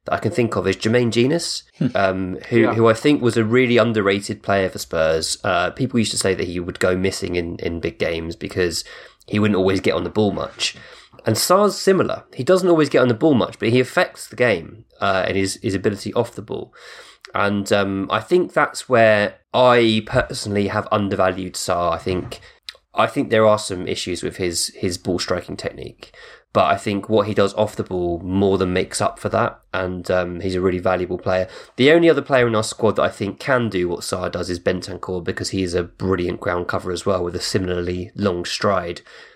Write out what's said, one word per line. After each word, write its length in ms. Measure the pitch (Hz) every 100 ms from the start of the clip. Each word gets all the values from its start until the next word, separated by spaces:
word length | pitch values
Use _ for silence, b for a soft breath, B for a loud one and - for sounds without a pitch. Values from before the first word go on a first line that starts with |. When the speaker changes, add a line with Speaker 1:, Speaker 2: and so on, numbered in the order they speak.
| -
Speaker 1:
that 80 |
I 40 | 101
can 140 | 110
think 240 | 104 117 101
of 100 | 92
is 80 |
Jermaine 380 | 95 110 120 120
Jenas, 500 | 117 127 170 - - - -
Speaker 2:
Hmm. 80 | 131 98
Speaker 1:
um, 420 | 95 95 92 92 -
who, 140 | 117
Speaker 3:
Yeah. 120 | 120
Speaker 1:
who 140 | 113 113
I 60 |
think 280 | 113 151 147
was 140 | 120 113
a 80 |
really 320 | 107 123 127 120
underrated 640 | 117 110 98 101 101 104
player 260 | - 101 92
for 100 | -
Spurs. 600 | - 82 80 80 78 -
Uh, 260 | 104 87 90
people 300 | - 123 120
used 100 | 104
to 80 | -
say 160 | 98
that 140 | 92 90
he 100 | 87
would 220 | 90 87
go 160 | 92 92
missing 400 | 92 - 92 87
in, 180 | 85 87
in 180 | 85 82
big 220 | 85 -
games 340 | 82 82 82
because 480 | 82 85 - 87 80 - B B B -
he 100 | 107
wouldn't 180 | 104 95
always 200 | 95 95
get 160 | -
on 80 | 85
the 80 | 87
ball 220 | 104 104
much. 420 | 80 71 - - - B B B B
And 120 | - 113
Sarr's 400 | - 185 202 185
similar. 480 | - 185 - - -
He 80 | -
doesn't 260 | 127 185 175
always 200 | 165 143
get 140 | 143
on 40 | 123
the 60 |
ball 200 | 113 160
much, 260 | 127 90 -
but 80 | 110
he 100 | 123
affects 480 | 123 - 180 - -
the 80 |
game, 520 | 117 123 92 78 - - -
uh, 220 | 98 95 87
and 80 | 95
his, 240 | 95 -
his 140 | 107 95
ability 360 | 107 101 107
off 200 | 113 113
the 80 | -
ball. 320 | 110 - - B B B B B -
And, 360 | - 101 101 98
um, 360 | 101 98 98 98
I 100 | 110
think 320 | - 180 175
that's 360 | 160 147 - -
where 480 | 120 110 104 101 - _
I 500 | 120 127 123 113 110 107
personally 600 | 127 - - 107 101 98
have 200 | 104 -
undervalued 640 | 107 98 98 92 92 92
Sarr. 380 | - - 87 87
I 60 | 82
think, 420 | - 90 - - B B B B _
I 120 | - 113
think 240 | 147 107
there 160 | 110 110
are 120 | 107
some 280 | - 90 85
issues 360 | 92 - 87
with 140 | 87 -
his, 300 | 90 85 -
his 300 | - 95 90
ball 200 | - 87
striking 380 | - 90 - 82
technique. 560 | - - 65 - - B B B B
But 100 | 110
I 120 | 87 98
think 300 | - 98 -
what 160 | 110 107
he 80 |
does 180 | 104 98
off 220 | - 107 -
the 80 |
ball 360 | 95 92 87 85
more 360 | 90 98 98 95
than 160 | 92
makes 300 | 92 90 -
up 160 | - -
for 100 | 104
that. 320 | 104 113 - _
And, 360 | 92 92 90 85
um, 300 | 90 87 87
he's 140 | 95
a 60 | 92
really 160 | 92 90
valuable 400 | 92 92 87 90
player. 280 | - 92 92 B B -
The 160 | 135
only 160 | 170 165
other 140 | 143
player 240 | 143 135 120
in 60 |
our 80 | 110
squad 320 | 110 - 110 101
that 60 |
I 80 | 92
think 280 | - 101 -
can 300 | - 127 117
do 200 | 95 90
what 120 | 82
Sarr 320 | - 90 90
does 160 | 90 87
is 100 | 87
Bentancur, 640 | - 92 - 90 - 92
because 280 | 85 - -
he 120 | 95
is 120 | 92
a 80 | 90
brilliant 560 | 87 - 98 95 87 90
ground 260 | 98 90 90
cover 240 | 95 92
as 140 | 87
well, 180 | - 92
with 140 | 87 87
a 40 |
similarly 680 | - - 92 90 90 90 95
long 300 | - 101 87 85
stride. 560 | - 104 95 87 87 - B B